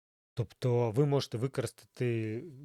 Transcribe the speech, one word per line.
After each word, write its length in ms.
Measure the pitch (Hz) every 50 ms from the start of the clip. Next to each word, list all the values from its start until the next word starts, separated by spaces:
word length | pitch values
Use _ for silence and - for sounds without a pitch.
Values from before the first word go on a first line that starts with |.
| _ _ _ _ _ _ _
Тобто 560 | - 113 - - - - 131 120 120 120 117
ви 160 | 104 120 151
можете 320 | 143 139 139 - - - 117
використати 1040 | 110 139 - - 113 113 - - - - - - 127 123 117 113 110 110 107 117 147 180 139 127 143